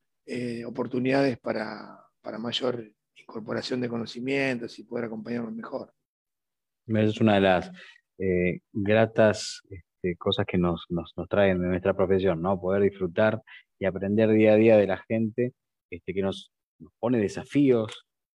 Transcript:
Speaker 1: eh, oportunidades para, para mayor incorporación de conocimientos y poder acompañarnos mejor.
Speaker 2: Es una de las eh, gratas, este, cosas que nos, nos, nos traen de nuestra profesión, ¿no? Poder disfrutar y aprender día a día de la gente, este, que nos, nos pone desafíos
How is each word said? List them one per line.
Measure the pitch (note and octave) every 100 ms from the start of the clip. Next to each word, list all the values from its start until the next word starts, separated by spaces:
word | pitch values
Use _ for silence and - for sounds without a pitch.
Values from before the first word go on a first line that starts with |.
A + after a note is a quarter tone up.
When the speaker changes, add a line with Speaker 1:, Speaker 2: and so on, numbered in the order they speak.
| _ _ -
Speaker 1:
eh, | B2 B2 A#2 A#2
oportunidades | A#2+ A2+ B2 B2+ C3+ C#3 A#2
para, | - A2 A2 G#2+ G#2 - _ _
para | A2+ A2
mayor | A#2 - C3 A#2+ G#2+ _ _ _
incorporación | - A#2 A2 A2+ - B2+
de | A#2+
conocimientos | A#2 A2 A#2+ B2+ C#3 C3+ B2 A#2 -
y |
poder | G#2+ A#2+ A#2
acompañarnos | A2 A2 A#2+ A2+
mejor. | A2+ A2 C3 G#2+ _ _ _ _ _ _ _ _ _ -
Speaker 2:
Es | A2 G#2+ G#2+
una | A2 G2+
de |
las | G2 F2+ F2 - - - _ -
eh, | F#2+ F2+ F2+ E2 _
gratas, | A2 G2+ A2 A2+ - A2 G2 - - -
este, | F2+ - _ F#2 E2+
cosas | G2+ G2 G2
que | F#2
nos, | F2 E2+ -
nos, | F2 D#2+ -
nos | E2+
traen | G2+ G2 F2+
de | F2+
nuestra | F2+ F#2+
profesión, | F#2+ F#2 F#2+ F#2+ E2
¿no? | F2+ F#2+
Poder | F2+ G2
disfrutar | G2 G2 F#2 E2 G#2+ A2 - - _ -
y | G2
aprender | F#2 G2 G#2 A2
día | G#2+ G#2+
a | G#2+
día | A2+ G#2+
de | G2
la | F#2
gente, | - A2+ A2 A2+ B2 - _ _ -
este, | F2 -
que | G2+
nos, | F#2+ F#2+ - _ _ _
nos | D#2 _
pone | A#2 B2
desafíos | G2 - - C#3 C#3+ A#2+ G#2+ - _ _ _ _